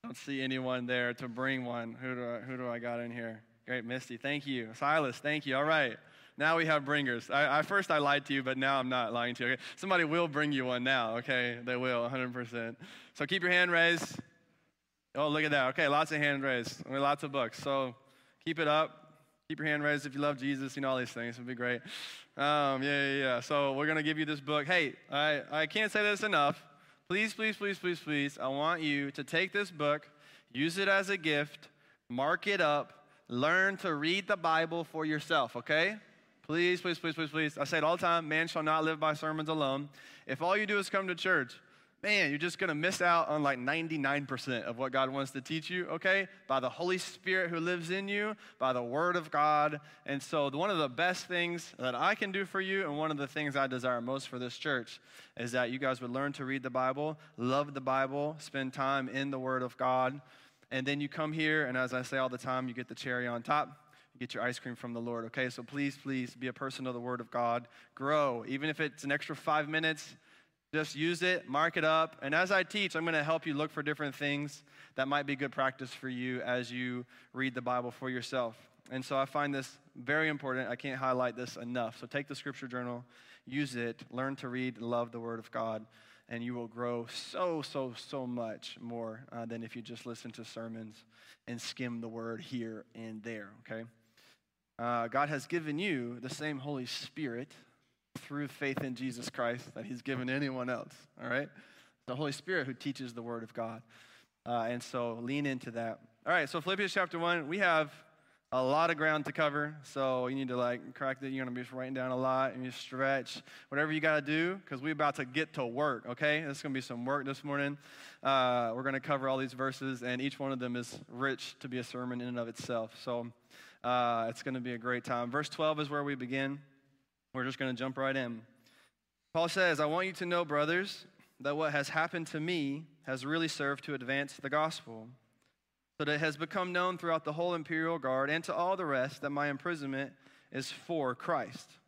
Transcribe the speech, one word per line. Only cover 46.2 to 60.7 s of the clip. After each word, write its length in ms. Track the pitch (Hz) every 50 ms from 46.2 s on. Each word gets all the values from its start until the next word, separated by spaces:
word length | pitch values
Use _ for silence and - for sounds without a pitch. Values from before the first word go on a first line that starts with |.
| 190 185 - - -
By 120 | - 135 135
the 80 | 127
Holy 300 | 123 - - 165 180 185
Spirit 540 | 185 - - - - - 190 185 190 185 165
who 100 | 170 165
lives 280 | 165 175 180 175 165 160
in 200 | 185 196 196 196
you, 260 | 202 208 208 214 214 - - - - _
by 140 | 131 131 127
the 100 | 123 120
Word 320 | 120 123 147 170 180 175
of 160 | 175 160 131
God. 480 | - 147 147 151 151 147 147 151 151 147 143 - - - -
And 160 | - 139 139
so 280 | 131 - - 156 143 139
the, 80 | 131
one 140 | 147 175 208
of 80 | 196 165
the 100 | 151 139
best 380 | 123 143 170 180 185 175 -
things 460 | - 180 175 175 175 170 170 - - - -
that 160 | 123 127 123
I 200 | 123 151 185 214
can 180 | - 214 196 190
do 100 | 202 196
for 160 | 180 - 190
you, 240 | 190 190 196 196 190
and 140 | 156 143
one 140 | 147 156 156
of 60 | 156
the 100 | 143 143
things 280 | 135 - 156 151 143 135
I 120 | 143 135
desire 340 | 131 127 127 120 127 123 120
most 260 | 117 120 135 135 131
for 120 | - - 123
this 180 | 123 120 117
church, 420 | - - 156 139 123 113 - - - _ - - - - - _
is 160 | - 117 120 120
that 160 | 127 123 117
you 100 | 127 131
guys 220 | 139 131 131 123
would 100 | 127 120
learn 220 | 120 131 139 143 135
to 100 | - 135
read 200 | 127 135 135 123
the 60 | 131
Bible, 480 | 120 127 131 131 135 139 151 156 156 151 - - _
love 360 | - 120 123 131 139 147 147 143
the 80 | 139
Bible, 540 | 131 131 131 135 135 135 135 143 147 151 156 151
spend 340 | - - - 139 135 131 -
time 340 | 151 135 135 139 139 131
in 240 | 123 107 135 139 139
the 80 | 139 131
Word 240 | 127 131 131 127 127
of 140 | 123 -
God. 420 | - 127 127 127 127 127 127 135 143 - - - - - - _ _ -
And 160 | _